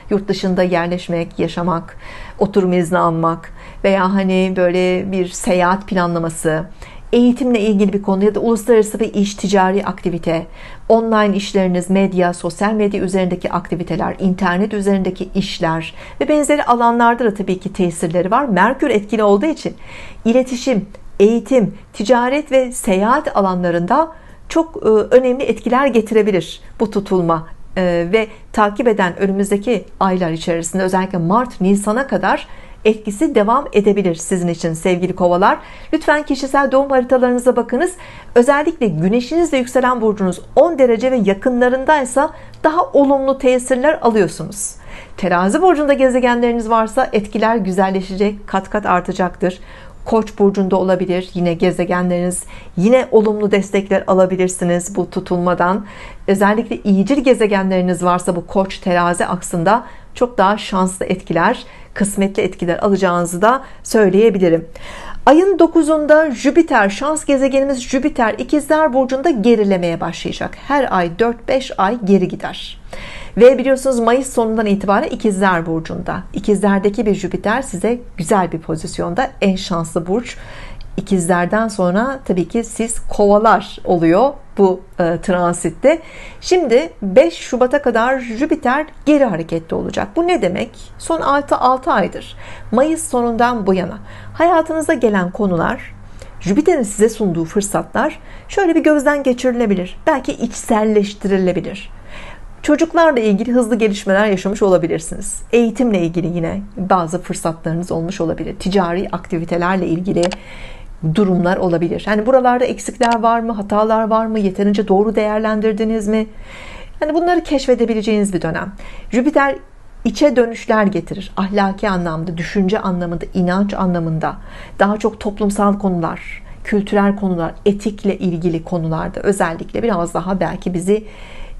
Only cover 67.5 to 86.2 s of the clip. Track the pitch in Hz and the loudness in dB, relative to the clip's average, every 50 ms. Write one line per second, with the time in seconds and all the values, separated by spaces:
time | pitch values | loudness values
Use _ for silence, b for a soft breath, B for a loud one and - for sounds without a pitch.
67.5 | 254 269 269 277 277 247 240 - - 277 262 302 302 - 233 214 208 - - - | 2 2 0 0 -2 -4 -4 -2 -2 0 0 0 0 0 0 0 0 -2 -4 -2
68.5 | - 302 294 - - 302 311 302 240 262 262 247 262 262 269 349 294 220 190 240 | 0 0 2 2 2 2 2 2 2 2 0 0 0 0 0 2 2 2 4 4
69.5 | 233 214 208 196 190 180 175 170 165 160 175 170 180 - - 175 175 - - 175 | 4 4 4 2 2 2 0 -2 -2 -2 -4 -6 -6 -6 -6 -8 -6 -6 -6 -8
70.5 | - - - - 269 294 254 - - 185 175 175 170 175 233 233 240 240 - - | -8 -10 -6 -2 0 0 0 0 0 0 -2 -2 0 0 0 0 -2 -4 -2 -2
71.5 | 254 269 262 - - - 190 190 247 247 214 180 202 190 180 165 160 - - 156 | -2 -2 -2 -4 -2 0 0 0 0 0 2 4 4 4 4 0 -4 -6 -10 -10
72.5 | - - - - - - - B B B B B B B B B B 190 233 254 | -10 -10 -14 -14 -16 -18 -18 B B B B B B B B B B 6 8 8
73.5 | 269 247 240 269 269 254 254 269 262 233 226 226 240 269 262 - - 247 226 220 | 8 6 4 2 0 2 2 0 0 2 2 2 2 2 0 -2 -2 -2 0 0
74.5 | 220 220 220 208 202 202 196 196 196 214 302 330 - - - 220 196 185 202 190 | 0 0 0 2 0 0 2 2 2 2 0 -2 -4 -2 0 0 0 2 2 2
75.5 | 180 165 165 165 165 160 165 - 175 180 170 165 156 180 - - - - - - | 2 2 0 -2 -4 -4 -4 -6 -8 -8 -6 -6 -6 -8 -8 -8 -10 -4 0 2
76.5 | 202 185 202 202 196 196 185 202 202 240 233 214 190 - - 170 - 180 - 202 | 2 2 4 2 2 2 2 0 0 0 0 0 0 0 -2 -4 -6 -4 -2 -2
77.5 | 220 262 269 - - 170 - 214 240 240 - - - - 165 - 226 196 180 175 | -2 -2 -4 -6 -6 -4 -2 -2 -2 -2 -6 -12 -10 -8 -2 0 2 2 2 0
78.5 | - 160 - - 160 160 - 165 - - 170 175 175 - - - - - - 196 | -2 -6 -6 -6 -6 -6 -6 -8 -6 -6 -6 -6 -6 -6 -8 -8 -6 -2 0 0
79.5 | 190 185 - - 180 170 165 160 - 180 165 175 190 240 240 - - B B B | 0 0 -2 -4 -4 -4 -4 -4 -6 -6 -4 -2 -4 -4 -4 -6 -10 B B B
80.5 | B B B B B B B - - - 196 - 196 185 170 165 180 175 175 175 | B B B B B B B -12 -10 -8 -4 -2 0 0 2 2 0 0 0 0
81.5 | 208 214 226 220 208 196 180 180 180 202 240 269 269 262 - - 185 180 170 - | 0 0 0 -2 -2 -2 0 0 2 0 0 -2 -4 -6 -4 -4 -2 -2 -2 -2
82.5 | - 233 226 - - - 220 233 - - - - - - 208 202 202 208 220 226 | -2 -4 -4 -4 -4 -6 -4 -4 -4 -4 -4 -4 0 2 4 6 6 6 6 6
83.5 | 202 175 - - - - - - 185 170 165 160 170 190 247 285 294 - - - | 4 4 2 -4 -12 -8 -2 0 0 2 4 4 4 4 4 2 0 -4 -14 -6
84.5 | - - 202 196 185 190 - - - - 175 165 170 165 - - 180 180 175 170 | 0 2 4 4 2 0 -6 -10 -4 -2 -2 0 -2 -2 -2 -2 0 0 2 0
85.5 | 175 170 - 170 160 - - 269 320 320 B B B B | 0 -2 -4 -6 -4 0 2 2 2 2 B B B B